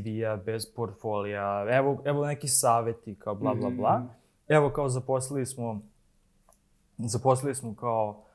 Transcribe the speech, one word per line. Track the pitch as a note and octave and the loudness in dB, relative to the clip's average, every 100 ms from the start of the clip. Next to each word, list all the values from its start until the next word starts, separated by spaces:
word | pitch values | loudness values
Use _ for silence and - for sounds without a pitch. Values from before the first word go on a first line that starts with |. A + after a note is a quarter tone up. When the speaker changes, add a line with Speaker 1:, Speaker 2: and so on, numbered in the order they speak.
Speaker 1:
V-a, | G#2+ A2 A2 G#2+ | -2 -4 -2 -2
bez | F#2 A2+ G#2+ | -4 -6 -6
portfolija, | - A2+ G#2 A2+ G#2 G2+ G#2 G2+ G2+ G2+ | -6 -6 -6 -4 -2 -2 -2 -2 0 2
evo, | B2+ C#3 C3+ | 4 4 0
evo | C#3+ D3 C#3+ | 0 0 -2
neki | C#3+ C#3+ | -2 0
saveti”, | B2 B2+ A#2 A#2 A2+ - | 2 4 4 2 -4 -8
kao, | G2+ - | -10 -8
bla, | G2+ G#2+ | -2 0
bla, | G#2+ B2 | 0 0
bla. | - G#2+ F#3+ | 0 2 2
Speaker 2:
Mhm. | B2 - _ _ - | 0 -12 _ _ 2
Speaker 1:
„Evo, | D3+ C#3+ | 4 4
kao, | - C#3 | 2 0
zaposlili | B2+ C3 C3 C3 C#3+ B2+ | 0 0 -2 0 -4 -4
smo, | - A#2 G#2+ - _ _ _ _ _ _ _ _ _ _ - | -4 -6 -6 -10 _ _ _ _ _ _ _ _ _ _ -10
zaposlili | A#2+ A2+ C3+ B2+ C#3+ | -6 0 4 4 2
smo, | B2+ A#2 | -4 -8
kao, | G#2 B2 A2+ G#2+ G#2 - | -6 -2 0 0 -4 -16